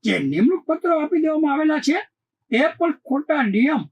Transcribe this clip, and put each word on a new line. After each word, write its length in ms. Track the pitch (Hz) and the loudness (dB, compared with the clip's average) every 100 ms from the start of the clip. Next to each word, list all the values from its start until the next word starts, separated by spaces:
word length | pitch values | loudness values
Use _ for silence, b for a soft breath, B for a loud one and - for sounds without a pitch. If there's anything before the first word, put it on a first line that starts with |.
જે 160 | 220 180 | -2 -2
નિમણૂક 480 | 139 151 247 370 - | -2 2 2 2 -4
પત્રો 340 | 320 349 320 | -4 0 0
આપી 200 | 302 349 | 0 0
દેવામાં 320 | 311 311 294 | 0 0 0
આવેલા 260 | 277 311 302 | 0 0 0
છે, 300 | - 349 - _ _ _ _ | 0 -2 -6 _ _ _ _
તે 140 | 226 320 - | 0 0 0
પણ 140 | 330 | -2
ખોટા 500 | 302 - 269 302 302 | -2 -4 -6 -2 0
નિયમ 360 | 220 196 269 294 143 | 0 2 2 0 -6